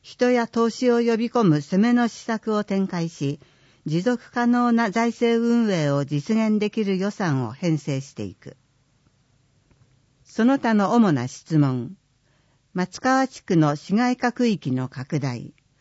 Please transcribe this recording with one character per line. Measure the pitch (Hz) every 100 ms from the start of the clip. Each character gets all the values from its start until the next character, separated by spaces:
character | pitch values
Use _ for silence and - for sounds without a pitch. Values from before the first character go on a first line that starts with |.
人 | - - 247
や | 247 233
投 | 233 233
資 | - 247
を | 240
呼 | 233 226
び | 233
込 | 247
む | 208 147
攻 | 147 190
め | 233
の | 240 233
施 | -
策 | - 220 -
を | 214
展 | 208 196 190
開 | 175 165
し、 | - 139 139 _ _ _ _
持 | - 160
続 | 214 240 -
可 | 240 240
能 | 247 240
な | 226 226
財 | 226 233
政 | 226 233 233
運 | 233 233 226
営 | 180 147
を | 143
実 | 143 147 143 220
現 | 220 214
で | 208
き | 220
る | 196 190
予 | 196
算 | - 185 135
を | 117
編 | 127 180 156
成 | - 135
し | 135
て | -
い | 101
く。 | - - - _ _ _ _ _ _ _ _ _ _ _ _ _ _ _ _
そ | _ -
の | 233 269
他 | 247
の | 214 190
主 | 233 214
な | 139 127
質 | - - 160
問。 | 139 127 117 190 _ _ _ _ _ _ _
松 | 180 180 -
川 | 262 262 262
地 | -
区 | - 165
の | 151 151
市 | -
街 | 202 247 247
化 | 240
区 | - 240
域 | 185 147
の | 127 127
拡 | 131 131 156
大。 | 131 120 - - _ _